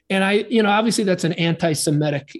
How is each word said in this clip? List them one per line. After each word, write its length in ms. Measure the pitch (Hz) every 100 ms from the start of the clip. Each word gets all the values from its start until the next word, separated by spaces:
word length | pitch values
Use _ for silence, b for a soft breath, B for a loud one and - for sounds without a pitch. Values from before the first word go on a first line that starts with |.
| -
and 140 | 190
I, 80 | 190 208 220
you 140 | 233
know, 80 | 214
obviously 340 | 208 233 214
that's 200 | 196 180
an 100 | 165
anti-Semitic, 960 | - 165 160 165 151 165 147 151 143 -